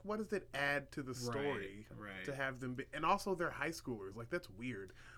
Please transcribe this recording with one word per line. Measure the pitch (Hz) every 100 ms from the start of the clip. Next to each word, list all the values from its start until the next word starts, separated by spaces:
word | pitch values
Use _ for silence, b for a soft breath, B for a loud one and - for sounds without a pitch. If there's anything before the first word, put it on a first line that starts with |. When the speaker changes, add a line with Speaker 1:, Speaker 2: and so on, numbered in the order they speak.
Speaker 1:
what | 196 214
does | 214
it | 196 -
add | 139 143 143 139
to | -
the | 131
Speaker 2:
Right, | 123
Speaker 1:
story | 120 139 143 120 98 101 - 113
Speaker 2:
right. | 104 95 92
Speaker 1:
to | 135
have | 135 127
them | 127 127
be, | 131
and | 151 160
also | 196 202
they're | 175 165
high | - 151
schoolers. | 160 - 110 95 101
Like, | 117
that's | 175 -
weird. | 92 123 101 95 - B